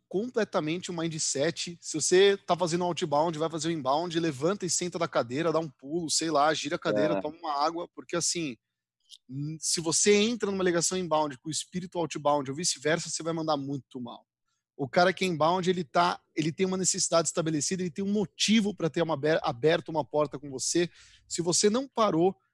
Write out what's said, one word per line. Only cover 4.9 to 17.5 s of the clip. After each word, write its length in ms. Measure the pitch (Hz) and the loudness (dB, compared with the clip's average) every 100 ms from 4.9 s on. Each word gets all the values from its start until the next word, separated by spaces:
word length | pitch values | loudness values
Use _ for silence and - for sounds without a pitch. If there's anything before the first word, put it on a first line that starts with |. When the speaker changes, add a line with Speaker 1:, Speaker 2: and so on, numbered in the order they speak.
| 175 | -4
Speaker 1:
da 100 | 165 | -2
cadeira, 420 | 156 120 131 170 | 0 0 -2 0
dá 80 | 156 | 0
um 100 | 165 | -2
pulo, 420 | - 139 170 156 | -10 -6 -6 -2
sei 200 | - 165 | -2 2
lá, 220 | 147 151 | 4 4
gira 240 | 151 147 175 | 2 -2 -2
a 20 | |
cadeira, 360 | 170 - 156 | 0 2 2
Speaker 2:
É. 60 | - | 0
Speaker 1:
toma 160 | 151 165 | -4 -8
uma 260 | 165 143 | -4 0
água, 240 | 156 170 175 | 0 -2 -10
porque, 200 | - 135 | -14 -6
assim, 420 | 175 - 175 151 113 _ _ _ _ _ - - | -2 -2 -4 -6 -8 _ _ _ _ _ -20 -14
n-, 300 | 131 147 160 | -8 -8 -6
se 220 | - - | -4 -2
você 340 | 160 151 208 | 0 2 6
entra 360 | 208 220 240 202 | 6 4 0 -2
numa 140 | 190 | 0
ligação 340 | 180 170 160 185 | 0 2 0 -2
inbound 400 | 175 156 151 131 | 0 0 0 -4
com 100 | 165 | -8
o 40 | |
espírito 460 | 143 - 180 180 175 | -8 -6 -8 -6 -6
outbound 520 | 160 165 143 147 135 | -4 -2 0 0 -2
ou 60 | 139 | -4
vice-versa, 520 | 175 139 147 170 165 | -4 -2 0 0 -2
você 140 | - | -6
vai 100 | 160 | -4
mandar 240 | 165 156 147 | -4 -2 -2
muito 420 | 135 139 - 131 | -2 -8 -8 -12
mal. 280 | 120 110 _ _ _ _ _ - | -12 -14 _ _ _ _ _ -8
O 80 | 139 | 0
cara 240 | 180 180 | 4 4
que 140 | 180 | 2
é 40 | 185 | -2
inbound, 420 | 160 156 185 175 | 2 2 2 0
ele 120 | 185 | 0
tá, 380 | 165 175 175 190 _ | 0 2 2 0 _
ele 180 | - 156 | -4 -4
tem 140 | - 185 | 0 0
uma 100 | 190 | 0
necessidade 520 | 175 185 - 165 160 | -2 -2 2 2 2
estabelecida, 540 | - 160 | -2 0